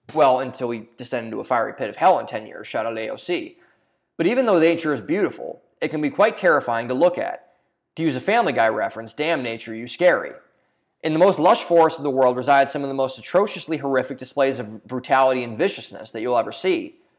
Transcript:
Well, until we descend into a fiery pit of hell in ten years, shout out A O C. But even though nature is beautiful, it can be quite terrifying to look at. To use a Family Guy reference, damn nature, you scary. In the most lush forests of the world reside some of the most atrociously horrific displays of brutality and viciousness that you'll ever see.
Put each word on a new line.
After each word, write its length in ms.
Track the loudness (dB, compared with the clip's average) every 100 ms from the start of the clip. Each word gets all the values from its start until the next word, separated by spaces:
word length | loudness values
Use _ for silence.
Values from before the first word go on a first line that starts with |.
| -6
Well, 260 | 2 4 4
until 280 | -2 -6 -6
we 200 | -6 -10 -16
descend 300 | -8 -6 -6
into 140 | -10
a 40 |
fiery 300 | -2 -2 -2
pit 160 | -4 -8
of 60 | 2
hell 220 | 4 4
in 60 |
ten 220 | 0 -8 -10
years, 200 | -16 -8
shout 200 | -6 -4
out 100 | -6
A 140 | -8
O 60 | -8
C. 420 | -4 -4 -6 -14 _ _ _ _ _ -2
But 100 | 0
even 200 | 2 4
though 120 | 4
nature 360 | 4 2 -2
is 80 | -4
beautiful, 580 | -2 -2 -2 -4 -12 -14 _ _
it 60 | -6
can 120 | -4
be 80 | -2
quite 300 | 2 2 2
terrifying 500 | 2 2 0 -4 -2
to 60 |
look 240 | 2 2 2
at. 340 | -6 -10 _ _ _ _ _ -4
To 60 |
use 140 | -2 -2
a 40 |
Family 340 | 0 2 2
Guy 140 | 2 2
reference, 440 | 0 -4 -6 -10
damn 300 | -4 -2 -2
nature, 320 | -4 -8 -10
you 120 | -10 -10
scary. 460 | 2 4 4 -2 -12 _ _ _ _ _ _
In 100 | -2
the 60 | 4
most 200 | 4 6
lush 240 | 4 4
forests 360 | 4 6 6 2
of 60 |
the 60 | -2
world 260 | 2 2 2
reside 340 | 4 4 4
some 120 | -2
of 60 | -4
the 60 |
most 240 | -2 -4 -6
atrociously 580 | 0 0 0 -4 -6 -4
horrific 400 | 0 0 -2 -8
displays 420 | -6 0 0 0
of 280 | -8 -14 -10
brutality 580 | -8 2 4 4 2
and 140 | -4 -2
viciousness 520 | -2 -2 -12 -16 -12
that 100 | -6
you'll 160 | -2 0
ever 140 | -2
see. 440 | -4 -2 -2 -4 -14 _